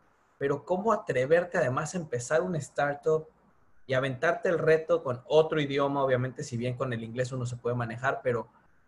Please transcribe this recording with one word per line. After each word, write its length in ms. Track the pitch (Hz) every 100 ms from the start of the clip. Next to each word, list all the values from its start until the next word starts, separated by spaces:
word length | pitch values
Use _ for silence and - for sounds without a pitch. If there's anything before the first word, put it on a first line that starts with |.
| _ _ _ -
pero 260 | 139 143
¿cómo 280 | - 185 214
atreverte 640 | 214 - 127 131 170 175 185
además 380 | 139 131 156
a 40 | 185
empezar 440 | 156 123 - 156
un 140 | 180 165
startup 720 | - - 143 143 - 156 156 _ _ _ _ - -
y 60 |
aventarte 540 | 131 135 127 165 170 196
el 100 | 165
reto 440 | 160 160 160 170
con 180 | 135 120 -
otro 340 | 151 156 156
idioma? 440 | 139 139 139 139
Obviamente, 380 | 135 127 127 123
si 140 | - 117
bien 200 | 123 123
con 160 | 135
el 120 | 117
inglés 280 | 113 120 123
uno 140 | 131 120
se 100 | 123
puede 200 | 120 123
manejar, 440 | 113 113 127 -
pero 260 | 127 117 110 _ _ _